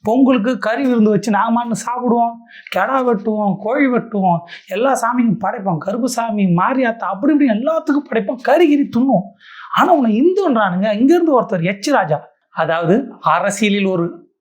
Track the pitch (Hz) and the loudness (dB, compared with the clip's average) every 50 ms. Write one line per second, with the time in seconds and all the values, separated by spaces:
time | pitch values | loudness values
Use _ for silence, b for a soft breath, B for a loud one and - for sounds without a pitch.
0 | _ 208 220 254 269 247 262 247 196 247 262 196 - 214 226 262 277 262 247 233 | _ 0 2 4 4 4 4 2 2 -2 -4 -2 -2 -4 -2 -2 0 0 2 2
1 | 214 220 214 196 - 233 208 190 208 233 226 233 240 233 226 - - 233 240 247 | 4 4 2 0 0 0 0 0 0 0 0 -2 -2 -4 -6 -6 -6 -6 -6 -4
2 | 247 247 226 240 233 233 233 - B B B B B B - 185 190 233 262 269 | 0 0 2 2 2 0 -2 -8 B B B B B B -2 -2 0 0 0 0
3 | 254 247 233 196 - 226 214 214 208 202 180 156 - 214 247 302 285 269 247 226 | 0 0 -2 -2 -2 -4 -4 -2 -2 -2 -2 -2 -4 -4 0 0 0 2 0 -2
4 | - - - 202 185 185 170 165 - B B B B B 185 196 240 269 254 - | -4 -4 -4 0 0 2 0 0 -4 B B B B B -4 -2 0 0 0 0
5 | - 226 247 247 240 233 180 - - 190 233 247 190 196 170 156 - - 202 247 | -2 -2 0 2 2 2 0 0 -2 -6 -6 -4 -4 -4 -4 -4 -4 -6 -6 -4
6 | 240 254 240 240 233 233 214 208 196 190 170 170 185 226 269 254 262 233 226 233 | -4 -4 -4 -4 -4 -4 -2 0 0 2 2 2 2 0 0 0 0 -2 -2 -4
7 | 202 180 196 190 202 302 311 285 285 262 208 208 254 294 320 320 320 - 285 294 | -6 -6 -6 -2 0 0 2 2 2 2 2 0 0 -2 -2 -2 -2 -2 -2 -2
8 | 285 - - 226 220 - 269 233 - - 262 330 349 302 294 277 285 - - 233 | -2 -2 -4 -4 -2 -2 -6 -6 0 0 4 4 4 4 4 2 0 0 0 0
9 | 254 277 247 180 185 - - B B B B B B B B - 240 349 359 302 | 2 2 2 0 0 -4 -14 B B B B B B B B 0 4 4 4 2
10 | 254 226 208 220 269 349 370 392 392 339 262 220 214 190 175 180 190 220 208 208 | 4 2 2 4 2 2 2 2 0 0 2 2 2 0 0 0 0 0 0 2
11 | 247 277 330 359 349 320 285 240 208 - 202 180 165 180 202 196 - 302 285 233 | 4 4 4 4 2 2 2 2 2 0 -2 -2 -2 -2 -4 -4 -2 0 0 0
12 | 190 156 151 147 - - _ _ _ _ _ - 160 160 165 165 175 160 185 254 | 2 0 -2 -4 -4 -12 _ _ _ _ _ -4 -2 -2 -2 -2 2 2 2 2
13 | - - - - - 160 151 170 180 202 190 - 220 208 202 202 196 190 185 175 | 0 -4 -12 -4 0 0 0 2 0 -2 -2 -2 0 0 0 0 0 0 0 -2
14 | 170 175 165 - - _ _ _ | -2 -4 -6 -12 -20 _ _ _